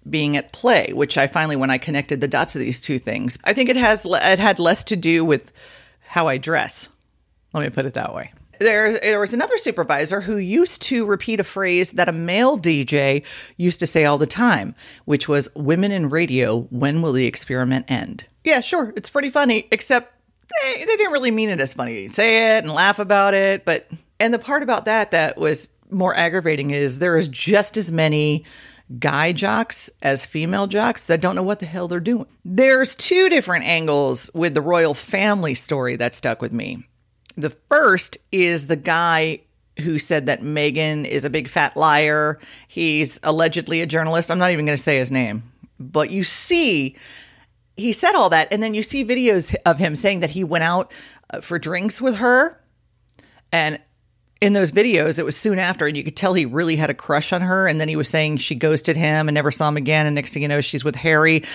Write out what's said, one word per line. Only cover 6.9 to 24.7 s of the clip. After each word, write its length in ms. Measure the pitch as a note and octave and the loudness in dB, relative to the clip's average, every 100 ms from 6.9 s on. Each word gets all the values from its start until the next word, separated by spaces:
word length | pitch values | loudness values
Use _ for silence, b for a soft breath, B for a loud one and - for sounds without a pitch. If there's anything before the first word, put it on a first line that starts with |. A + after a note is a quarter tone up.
| _ _ _ _ _ _ | _ _ _ _ _ _
Let 100 | D#3 | -6
me 80 | D3 | -4
put 160 | C3+ C3+ | -4 -4
it 80 | |
that 200 | A2+ - | -6 -8
way. 180 | - - - - _ | -8 -14 -18 -20 _
There, 380 | A3 G#3+ G#3+ A3+ | 2 4 2 0
there 220 | G#3 G#3 | 0 0
was 120 | G3+ | 0
another 240 | A#3 D#4 A#4 | -2 -2 -2
supervisor 640 | C4+ F3 D#3+ C#3+ D#3 G3+ | -2 -4 -2 -2 0 -4
who 160 | F#3 G#3+ | -2 -4
used 460 | F3+ B3 F4 - | 0 2 2 0
to 240 | - B3 G#3 | -2 -2 0
repeat 320 | G3 - A3 | -2 -2 -4
a 60 | |
phrase 480 | F#3 G3 F#3+ F3 F3+ | -4 -4 0 0 0
that 160 | - F3 | 0 0
a 40 | |
male 440 | D#3+ E3+ G3 B3+ C#4 | -2 -2 2 2 2
D 280 | E3+ D3 | 0 0
J 380 | B2+ D3 C#3 C#3+ B B B - | 0 0 2 0 B B B -2
used 220 | F3 - | -2 0
to 60 | E3+ | 0
say 180 | E3 | 2
all 140 | D3 C#3+ | 2 2
the 80 | D3+ | 0
time, 480 | F#3+ A#3+ D3 G2 - B B | 2 2 2 -2 -12 B B
which 240 | - C#3+ - | -2 -2 0
was, 200 | C#3+ C#3 | -2 -2
"Women 380 | D3+ C#3+ E3+ G3+ | -4 0 2 0
in 160 | G3 D3 | 0 -2
radio, 540 | D#3+ E3+ B2+ A#2+ A#2 A2+ | 0 0 0 0 0 -4
when 300 | B2 C#3 D#3+ | -2 0 0
will 120 | E3 | 0
the 140 | B2+ B2+ | 0 0
experiment 600 | - - B2+ B2+ C3 B2+ | -2 -6 -2 0 -2 -2
end?" 380 | B2 - A2 - _ | -6 -6 -12 -20 _
Yeah, 180 | D#4+ C4+ | 0 0
sure, 320 | - F4 A3+ - | 0 -2 -4 -8
it's 140 | - | -6
pretty 200 | C#4+ C#4 | -4 -2
funny, 380 | C#4+ C#4 A3 - | 0 2 0 0
except 420 | A3 - B3+ B3 _ _ _ _ E5+ | -4 2 0 0 _ _ _ _ -4
they, 140 | C5+ A4+ | -4 -4
they 160 | A4 G#4+ | -2 0
didn't 160 | G4+ | 2
really 180 | D4 B3 | 0 0
mean 200 | A3 A3 | 0 -2
it 100 | F3+ | -2
as 120 | C#3 | -4
funny. 360 | - A#2+ A2+ G2 | -4 -8 -8 -8
Say 480 | - A3+ A3+ A3+ A3 | 0 2 4 4 2
it 80 | |
and 80 | D#3 | 0
laugh 260 | D#3 G3 G3+ | 2 2 2
about 340 | G3+ G3+ G3 | 2 4 4
it, 320 | G3 G3 G3 | 4 2 0
but, 240 | - D#3+ - E3 _ _ | 0 -2 -4 -18 _ _
and 160 | A3+ | 0
the 60 | A#3 | 0
part 240 | - C#4+ | -2 -2
about 220 | B3+ | 0